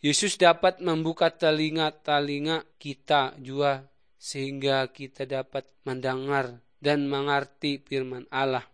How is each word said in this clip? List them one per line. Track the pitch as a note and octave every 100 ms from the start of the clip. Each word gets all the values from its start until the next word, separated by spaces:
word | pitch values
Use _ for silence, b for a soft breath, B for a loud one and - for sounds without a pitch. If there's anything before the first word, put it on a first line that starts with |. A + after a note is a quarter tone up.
Yesus | D3 D3 G#3
dapat | - F3 E3+ F#3 F3+
membuka | F3+ D#3+ D#3+ E3 E3
telinga-telinga | - E3 D#3 D#3 D#3 D#3 - - D3 C#3+ C#3+ D3+ D#3+ - _
kita | C#3+ C3+ - D3 C3 -
jua, | C3 C3+ C#3+ C3+ C3+ _ _ _
sehingga | - C#3 C3+ C#3 C#3 C3+ C3
kita | - C3+ - C3
dapat | C3+ C3 C3+ - _ -
mendengar | C3 C3 C3 C3+ C#3+ B2+ A#2+ _ _
dan | D3 D3 C#3
mengerti | C#3 C#3+ C#3+ C#3 _ D3 C#3
firman | _ C3+ C3 B2+ C3
Allah. | C3 C3+ B2+ -